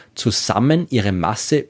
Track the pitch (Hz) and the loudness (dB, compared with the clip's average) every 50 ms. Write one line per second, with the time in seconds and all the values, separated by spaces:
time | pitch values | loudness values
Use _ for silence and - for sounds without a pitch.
0 | - _ - - - 113 - - - - - 107 120 143 160 170 170 165 135 117 | -20 _ -10 -4 -2 -2 -2 0 -2 -2 0 2 2 4 2 2 0 0 0 0
1 | 98 104 95 90 82 87 110 - - - 151 147 - | 0 0 0 0 0 -2 -2 -4 -2 -2 -2 -2 -2